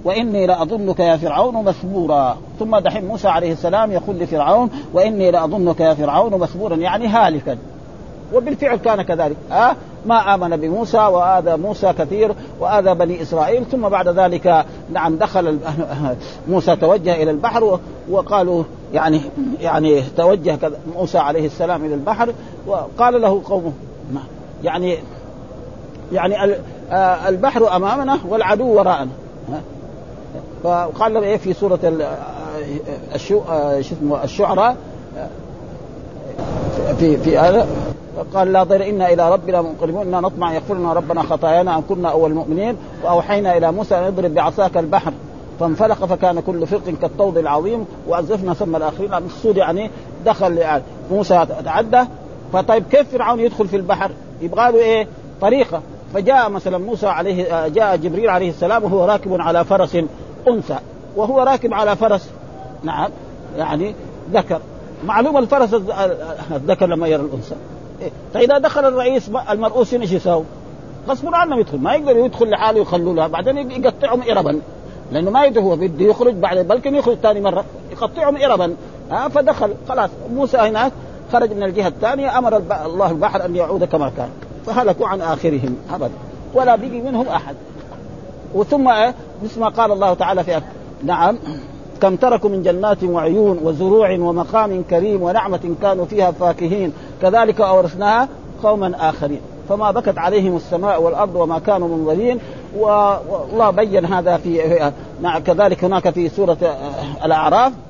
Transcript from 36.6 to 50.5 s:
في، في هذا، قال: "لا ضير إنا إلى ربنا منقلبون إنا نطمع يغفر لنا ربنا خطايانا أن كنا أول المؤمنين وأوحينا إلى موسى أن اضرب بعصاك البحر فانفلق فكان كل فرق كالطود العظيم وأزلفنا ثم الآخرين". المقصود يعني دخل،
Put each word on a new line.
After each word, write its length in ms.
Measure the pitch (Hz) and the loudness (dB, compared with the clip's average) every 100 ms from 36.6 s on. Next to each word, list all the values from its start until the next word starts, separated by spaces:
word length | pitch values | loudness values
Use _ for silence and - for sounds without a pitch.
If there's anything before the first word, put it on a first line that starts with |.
| - - - | -4 -2 -2
في، 240 | - 165 147 | 2 4 4
في 200 | 156 143 | 4 4
هذا، 300 | 165 202 208 - - - - 165 160 | 6 4 2 -2 -6 -10 -12 -12 -6
قال: 200 | 190 185 | 0 2
"لا 100 | 190 | 4
ضير 260 | 185 196 196 | 4 2 2
إنا 240 | 208 180 | 0 4
إلى 200 | 175 170 | 4 6
ربنا 280 | 190 170 180 | 4 2 0
منقلبون 400 | 165 151 160 180 | 0 -4 -4 -2
إنا 180 | 196 180 | -2 0
نطمع 340 | 180 160 175 | -2 -2 -2
يغفر 220 | 196 - 190 | -2 -4 -4
لنا 180 | 170 | 0
ربنا 300 | 165 156 170 | 0 0 -2
خطايانا 540 | 151 165 160 165 180 160 | 0 0 2 4 4 0
أن 40 | 147 | -2
كنا 200 | 190 175 | -2 0
أول 220 | 151 160 | 2 2
المؤمنين 460 | 156 143 165 214 220 - - | 2 -2 -2 -2 -4 -10 -6
وأوحينا 540 | 165 175 170 208 196 175 | 0 0 2 0 2 4
إلى 140 | 165 | 2
موسى 260 | 180 208 185 | 0 0 0
أن 60 | |
اضرب 300 | 185 190 175 | 2 0 0
بعصاك 440 | 156 151 165 185 175 | 2 0 2 2 2
البحر 360 | 160 190 165 143 - - - - | 2 0 0 -8 -14 -16 -18 -4
فانفلق 460 | 170 156 214 208 190 | -2 2 2 2 0
فكان 340 | 180 185 170 | 2 2 0
كل 280 | 175 170 160 | -2 -4 -2
فرق 220 | 202 185 156 | -2 -4 -4
كالطود 360 | 165 151 196 165 | -4 0 2 2
العظيم 480 | 156 147 180 233 202 - - | 2 0 0 -4 -6 -12 -4
وأزلفنا 460 | 170 156 208 185 | -2 0 -2 -2
ثم 220 | 165 156 160 | -4 -2 -2
الآخرين". 380 | 156 147 202 | -2 -4 -4
المقصود 440 | 185 175 - 226 196 | -4 -6 -4 0 2
يعني 320 | 160 175 214 - - - - | 2 0 -4 -10 -16 -4 -2
دخل، 320 | 208 190 | 2 2